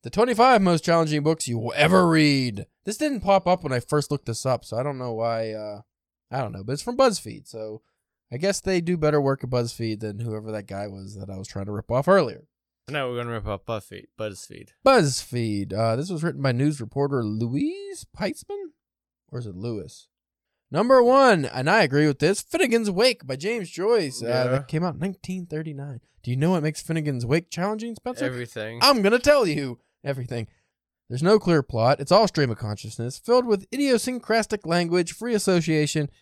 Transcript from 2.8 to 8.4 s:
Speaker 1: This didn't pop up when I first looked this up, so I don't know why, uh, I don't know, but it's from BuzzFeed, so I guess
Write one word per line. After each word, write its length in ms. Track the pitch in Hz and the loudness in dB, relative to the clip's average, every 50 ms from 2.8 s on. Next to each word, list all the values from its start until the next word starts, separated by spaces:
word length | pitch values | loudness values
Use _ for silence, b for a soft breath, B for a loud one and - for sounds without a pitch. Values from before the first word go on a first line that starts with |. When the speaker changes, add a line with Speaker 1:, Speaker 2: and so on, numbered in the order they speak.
| _ | _
Speaker 1:
This 120 | - 214 | -10 -4
didn't 240 | - 302 302 277 220 | -2 -2 -2 -2 -2
pop 260 | 190 190 196 190 190 | 2 4 4 4 4
up 160 | 180 180 180 | 2 0 0
when 100 | 175 147 | 0 -4
I 60 | 131 123 | -4 -4
first 300 | - - 151 151 143 - | -2 0 0 0 0 0
looked 160 | 147 139 _ | -6 -6 _
this 180 | - 113 - - | -8 -8 -4 -2
up, 180 | 131 127 117 - | -2 -2 -2 -2
so 120 | - - 113 | -6 -6 -4
I 40 | |
don't 160 | 131 147 139 131 | -4 -4 -6 -6
know 140 | 127 123 | -8 -6
why, 400 | 113 110 113 117 117 113 113 110 | -4 -4 -2 -2 -2 -2 -4 -4
uh, 300 | 107 107 107 107 104 101 - _ _ _ _ _ _ _ _ _ | -6 -8 -10 -10 -12 -14 -16 _ _ _ _ _ _ _ _ _
I 80 | - 135 | -6 -6
don't 120 | 131 104 | -6 -6
know, 120 | - 98 98 | -8 -10 -8
but 80 | 107 | -6
it's 100 | 135 147 | -6 -6
from 140 | - 240 247 | -6 -8 0
BuzzFeed, 500 | 254 269 254 202 - - 110 113 107 - | 2 2 2 2 0 -8 -12 -14 -14 -18
so 360 | - - 113 110 110 107 110 _ _ _ _ _ _ _ _ _ _ | -16 -12 -10 -10 -10 -10 -12 _ _ _ _ _ _ _ _ _ _
I 60 | - | -8
guess 220 | 143 | -2